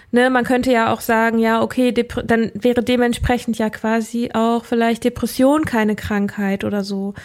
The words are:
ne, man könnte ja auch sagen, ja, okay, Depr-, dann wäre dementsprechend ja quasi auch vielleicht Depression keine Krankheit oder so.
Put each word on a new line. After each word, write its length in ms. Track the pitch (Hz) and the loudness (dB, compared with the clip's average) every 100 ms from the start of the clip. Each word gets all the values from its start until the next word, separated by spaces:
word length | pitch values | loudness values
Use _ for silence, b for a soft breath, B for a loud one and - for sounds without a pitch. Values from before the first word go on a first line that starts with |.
| B | B
ne, 180 | 240 254 | 2 4
man 140 | 254 | 2
könnte 280 | 240 254 254 | 2 0 2
ja 200 | 233 226 | 2 2
auch 80 | 226 | -2
sagen, 360 | - 226 226 226 | 0 2 2 2
ja, 220 | 226 226 | 2 0
okay, 320 | 220 - 247 | 0 0 0
Depr-, 300 | 214 202 - | 0 -2 -4
dann 280 | - 233 226 | 0 0 0
wäre 280 | 202 247 240 | -2 0 0
dementsprechend 760 | 233 247 240 233 - 247 - 220 | 2 2 0 0 0 0 -2 -4
ja 100 | 214 | -4
quasi 640 | - 220 226 220 233 240 | -4 -2 -2 -2 -4 -4
auch 320 | 220 226 233 | 0 0 0
vielleicht 400 | 233 233 233 226 | 0 0 2 0
Depression 600 | 247 240 233 - 262 302 311 | -2 -2 -4 2 4 4 2
keine 280 | 233 214 | 0 0
Krankheit 720 | 208 - 208 202 208 196 196 | -2 -2 -2 -2 -2 -4 -2
oder 180 | 214 202 | -2 -4
so. 300 | 196 196 196 202 | -4 -6 -8 -10